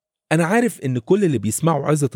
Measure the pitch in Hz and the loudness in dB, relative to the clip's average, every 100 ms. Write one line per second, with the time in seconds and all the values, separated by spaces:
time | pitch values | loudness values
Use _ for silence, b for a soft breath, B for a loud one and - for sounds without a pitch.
0 | _ _ _ 160 165 226 240 - 139 123 | _ _ _ -2 2 0 0 -4 -4 -4
1 | - 196 185 120 101 - 160 147 143 151 | 0 2 2 0 -2 -2 0 0 0 0
2 | 139 | 0